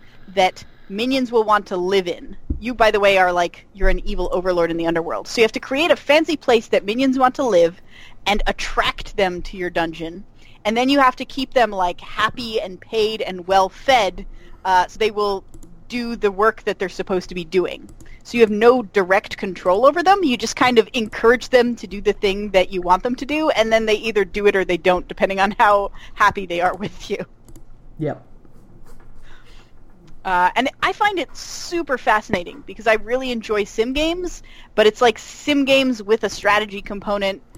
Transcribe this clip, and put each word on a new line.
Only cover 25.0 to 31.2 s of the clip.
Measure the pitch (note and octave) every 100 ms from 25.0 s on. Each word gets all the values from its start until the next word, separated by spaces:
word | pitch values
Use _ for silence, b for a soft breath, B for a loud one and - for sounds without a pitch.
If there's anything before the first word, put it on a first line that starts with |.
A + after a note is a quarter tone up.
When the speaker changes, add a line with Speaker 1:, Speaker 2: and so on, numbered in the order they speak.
| -
Speaker 1:
depending | - F#3+ G3
on | G3
how | - G#3 G3+ G3 B B
happy | - G#3 G3+ F#3
they | F3
are | F3+
with | F3+ G3 - -
you. | G3+ F#3 - - - - - - -
Speaker 2:
Yep. | D3+ B2+ - - - - - - - - - - b b b b b - - - - -
Speaker 1:
Uh, | F#3+ F3+ F3+ -
and | C4 -
I | E4
find | F#4+ G#4
it | F#4